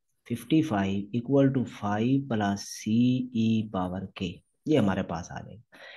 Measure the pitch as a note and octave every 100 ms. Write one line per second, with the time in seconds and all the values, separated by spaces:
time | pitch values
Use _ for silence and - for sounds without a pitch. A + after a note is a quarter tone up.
0 | _ _ - A#2+ - D#3 - G#2 G2 G2
1 | G2+ A#2+ A#2+ C#3 C#3 C3+ A2+ - G#2 G#2
2 | A#2 C#3 C#3 A2+ G2+ G2+ - - - A2
3 | B2 B2+ B2 A2+ A2 A2+ G#2+ F#2+ F2+ F2+
4 | G2 - F#2 F2 _ _ - D3+ G2+ F#2+
5 | F2+ E2+ E2 - E2 G2+ - - -